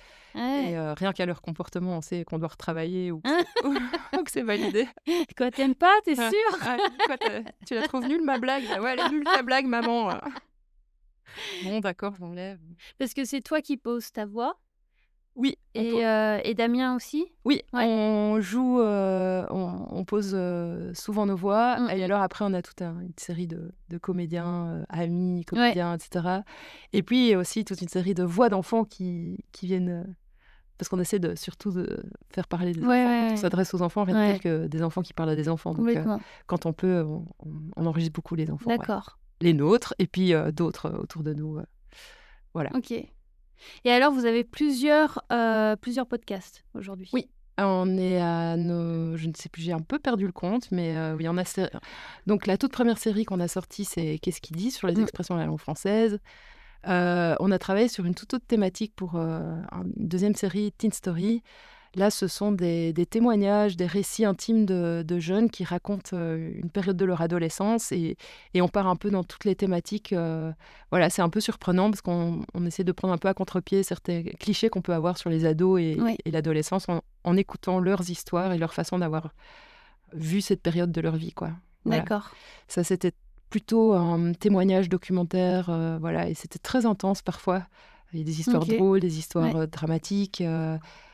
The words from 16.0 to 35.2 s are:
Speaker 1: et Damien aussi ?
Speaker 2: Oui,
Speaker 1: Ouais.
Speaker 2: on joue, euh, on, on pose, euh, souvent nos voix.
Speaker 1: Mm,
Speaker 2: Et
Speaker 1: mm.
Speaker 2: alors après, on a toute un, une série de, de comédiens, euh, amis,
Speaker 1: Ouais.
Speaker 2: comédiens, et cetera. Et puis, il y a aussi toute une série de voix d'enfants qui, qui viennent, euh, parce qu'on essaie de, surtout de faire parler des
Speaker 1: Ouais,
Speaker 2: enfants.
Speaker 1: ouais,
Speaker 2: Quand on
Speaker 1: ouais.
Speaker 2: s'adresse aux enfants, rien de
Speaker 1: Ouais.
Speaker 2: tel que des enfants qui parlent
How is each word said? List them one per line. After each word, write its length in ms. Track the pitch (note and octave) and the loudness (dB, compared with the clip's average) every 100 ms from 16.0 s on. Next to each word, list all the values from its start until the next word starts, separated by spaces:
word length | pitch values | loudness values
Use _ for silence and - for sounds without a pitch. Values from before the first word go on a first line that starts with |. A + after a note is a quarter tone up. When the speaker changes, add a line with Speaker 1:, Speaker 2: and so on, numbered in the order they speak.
| A3+ A3 G#3+ G#3 - | 2 2 2 0 -2
Speaker 1:
et 100 | A#3 | 0
Damien 400 | A#3 B3 B3+ B3 | 2 2 0 -2
aussi ? 320 | - D4 F4+ _ A#3+ | -4 -4 -4 _ 0
Speaker 2:
Oui, 180 | C#4+ - | 0 0
Speaker 1:
Ouais. 120 | B3 A#3 | 0 2
Speaker 2:
on 560 | A3 G#3+ G#3+ G#3 G#3+ | 2 2 2 2 2
joue, 380 | F#3 A#3 B3+ B3 | 0 0 2 4
euh, 640 | A3 G3+ F#3+ F#3+ F#3 F#3 - | 4 2 2 0 0 -2 -2
on, 340 | F#3+ F3+ F3+ - | -4 -4 -6 -8
on 140 | - F#3 | -8 -2
pose, 260 | G#3 G3 F#3+ | -2 -2 -2
euh, 600 | F3+ F3 E3+ E3+ F3 F3+ | -2 -2 -4 -6 -10 -10
souvent 320 | - G#3 G3+ | -4 0 0
nos 80 | F#3+ | 0
voix. 420 | G3 G#3 A#3+ A#3+ | 2 2 2 2
Speaker 1:
Mm, 100 | A#3+ | 0
Speaker 2:
Et 80 | F#3+ | 0
Speaker 1:
mm. 40 | F#3 | 0
Speaker 2:
alors 180 | G3+ | 2
après, 220 | F#3+ - G3+ | 0 0 -2
on 80 | F#3 | -2
a 80 | |
toute 200 | - - | -4 -10
un, 180 | F3 E3+ | -10 -8
une 120 | F3+ - | -12 -12
série 320 | - E3+ F3 | -8 -6 -6
de, 240 | E3 E3 - - | -6 -12 -16 -12
de 100 | E3+ | -8
comédiens, 680 | - F3+ E3+ E3+ F3 F3 E3+ | -4 -4 -2 -4 -4 -4 -4
euh, 160 | E3 - | -6 -6
amis, 480 | E3 E3+ F3 F3+ F3+ | -4 -2 0 0 -2
Speaker 1:
Ouais. 60 | E3+ | -2
Speaker 2:
comédiens, 520 | A3+ A#3+ F#3 F3 E3+ | 2 4 4 0 -4
et 20 | |
cetera. 460 | - F3+ E3+ F#3+ G#3 - - - - | -4 -4 -2 -2 -4 -16 -20 -20 -2
Et 100 | G3 | -2
puis, 240 | - B3 A#3+ | 2 4 6
il 40 | |
y 40 | F#3+ | 4
a 40 | |
aussi 260 | F3+ A3 G#3 | 2 -4 -6
toute 160 | F#3 | -6
une 60 | F3 | -4
série 260 | F#3 F3+ F#3+ | -2 0 0
de 80 | |
voix 260 | F3+ F3 A#3+ | 0 4 4
d'enfants 360 | F#3+ F3+ A3+ G#3+ | 4 0 0 0
qui, 540 | - F#3 F3 E3+ F#3 - | -4 -6 -6 -8 -10 -14
qui 160 | - F3+ | -12 -2
viennent, 220 | F#3 F3+ | 0 0
euh, 160 | F3 F#3+ F3+ _ _ _ _ _ - | -4 -8 -14 _ _ _ _ _ -10
parce 100 | - | -4
qu'on 120 | F#3 | -2
essaie 180 | F3 G#3 | 0 0
de, 160 | E3+ E3+ | 0 -4
surtout 380 | - - G#3 | -10 -8 -6
de 320 | F3+ - - - - - | -4 -4 -6 -10 -16 -10
faire 140 | - E3+ | -8 -4
parler 260 | E3+ F3+ | -2 -2
des 80 | E3 | 0
Speaker 1:
Ouais, 40 | A#3+ | 2
Speaker 2:
enfants. 80 | B3 B3 | 4 4
Speaker 1:
ouais, 80 | A#3+ | 2
Speaker 2:
Quand 40 | A3+ | 2
on 40 | |
Speaker 1:
ouais. 60 | G#3+ | 0
Speaker 2:
s'adresse 380 | F#3 F3 F#3 F3+ | 0 2 0 0
aux 80 | |
enfants, 220 | F3 G#3 F#3+ | -2 0 2
rien 100 | G#3+ | 4
de 60 | |
Speaker 1:
Ouais. 120 | G#3 G3 | 4 2
Speaker 2:
tel 20 | |
que 260 | F3+ D#3+ D#3+ | 0 0 -2
des 160 | D#3 E3 | -2 -2
enfants 180 | D#3 | -2
qui 120 | D#3+ | -6
parlent 160 | - | -4